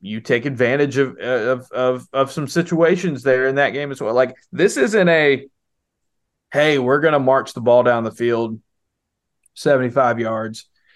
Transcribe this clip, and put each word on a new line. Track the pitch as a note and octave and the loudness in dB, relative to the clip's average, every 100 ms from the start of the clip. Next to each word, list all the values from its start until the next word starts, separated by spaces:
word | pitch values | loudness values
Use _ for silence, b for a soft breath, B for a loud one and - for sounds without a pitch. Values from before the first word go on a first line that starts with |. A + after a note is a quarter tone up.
you | F#2+ A2 | -12 -10
take | - A#2+ C#3 | -2 -2 -2
advantage | B2 A#2+ C#3+ C#3+ C3 | -2 0 0 0 0
of, | C3 B2 | -2 -4
of, | A#2 B2+ A#2 B2+ B2 | -4 -2 -2 -4 -6
of, | B2 B2+ B2+ A#2+ | -4 -2 -2 -4
of | C3 C3+ | -4 -2
some | E3 C3+ | -4 -4
situations | E3+ E3+ E3 E3+ F#3 F#3 B2+ | -4 -2 0 2 2 -2 -2
there | C3 B2+ C3 | 0 2 2
in | C#3 | 0
that | C3 | -2
game | B2+ C#3+ | -2 -8
as | C3+ | -6
well. | G#2+ | -2
Like, | B2 B2 b _ | 0 0 b _
this | F3 G3+ C#4+ | 0 0 2
isn't | B3 G#3+ F3+ | 0 2 4
a, | E3 D3 C3+ - _ _ _ _ _ _ _ _ _ _ | 4 4 0 -4 _ _ _ _ _ _ _ _ _ _
"Hey, | C#3 D3+ C#3+ | 0 2 2
we're | B2 C#3+ | 2 2
gonna | D#3+ D3 | 2 2
march | C3 C3 B2+ | 2 2 0
the | B2+ | -4
ball | A#2+ B2 | 4 4
down | B2 A#2 | 4 0
the | A2+ | -2
field | - A#2+ A#2 A2+ A2 _ _ _ _ _ _ _ _ _ | -2 -2 0 -2 -8 _ _ _ _ _ _ _ _ _
seventy-five | - D3+ C3 B2+ C3 B2 A#2 | -6 0 0 2 0 0 0
yards | A2 A2+ A2 A2 - _ _ | -4 -4 -6 -12 -20 _ _